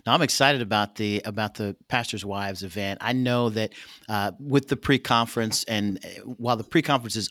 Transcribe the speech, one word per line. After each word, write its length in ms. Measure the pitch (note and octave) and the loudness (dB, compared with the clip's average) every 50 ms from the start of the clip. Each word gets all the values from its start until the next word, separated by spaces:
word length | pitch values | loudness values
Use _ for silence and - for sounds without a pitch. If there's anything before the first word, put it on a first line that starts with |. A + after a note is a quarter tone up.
| - | 0
No, 80 | A2+ B2+ | 2 2
I'm 80 | F3 | 4
excited 400 | D#3 B2+ - - C#3 C#3+ C#3+ B2+ | 4 2 2 4 4 4 4 2
about 340 | A#2 G2 A2 G#2+ G#2 G#2 - | 0 0 2 2 2 0 -2
the, 260 | - G#2+ G#2 G#2 G2+ - | -2 -2 0 0 -2 -4
about 300 | A2 G2 G#2+ G#2+ G#2 - | -4 -4 -4 -4 -4 -4
the 200 | - G#2+ G2+ G2 - _ - | -4 -6 -6 -6 -8 _ -4
Pastors' 340 | B2+ A#2+ A2+ - - G2 G2+ | -2 -2 -2 -4 -6 -8 -6
Wives 400 | G2 G2 G2+ G2+ G2 F#2+ F#2 G2 | -6 -4 -4 -4 -4 -6 -8 -10
event. 360 | F2+ E2+ G#2 G2 G2 G2 - | -8 -6 -6 -4 -4 -4 -4
I 100 | - A#2 | -2 0
know 380 | B2 B2+ B2+ B2 B2 B2 A#2+ A#2 | 0 2 2 2 2 2 2 2
that, 240 | G#2+ A2 A2 G#2+ - - - - - - _ | 0 0 -2 -2 -6 -12 -20 -20 -20 -14 _
uh, 240 | - G#2+ G2+ G2+ G2+ - - | -2 0 0 0 -2 -4 -6
with 300 | C#3+ C#3+ C3+ C#3 C3+ - | -2 2 2 2 2 2
the 80 | C#3 | -2
pre-conference 880 | A2+ - - C#3 B2 - - B2 A#2 A#2 A#2 - A#2+ A2+ A2 G#2 - - | 0 2 2 2 2 4 4 4 4 4 2 0 -2 0 0 -2 -2 -2
and, 340 | - A2 G#2 G#2 G#2 F#2+ - - | -2 -2 0 0 -2 -2 -4 -8
uh, 180 | - - G2+ | -14 -14 -14
while 340 | G#2 A#2+ B2 - A2+ B2 A#2+ | -14 -14 -10 -4 -2 0 0
the 80 | A2 G#2 | -2 0
pre-conference 540 | - - E3 D3+ - C#3 B2+ A#2 G#2+ - | 0 2 2 4 4 2 0 0 -2 -4
is 120 | A2+ F#2+ - | -4 -4 0